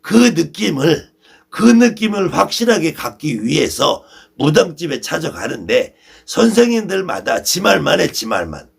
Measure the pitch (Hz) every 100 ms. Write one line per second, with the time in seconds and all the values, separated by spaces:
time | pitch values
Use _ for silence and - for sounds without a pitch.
0 | - 220 240 165 160 - 208 143 147 160
1 | - _ _ _ _ - 226 233 240 226
2 | 220 202 185 156 - - 233 214 160 -
3 | 123 - 151 113 110 151 131 - 135 -
4 | _ - - _ 139 156 170 151 165 127
5 | - 160 156 104 113 131 87 117 - _
6 | _ - - - 226 220 240 233 208 190
7 | 190 196 104 120 - - 185 98 - 151
8 | - - 110 104 85 73 -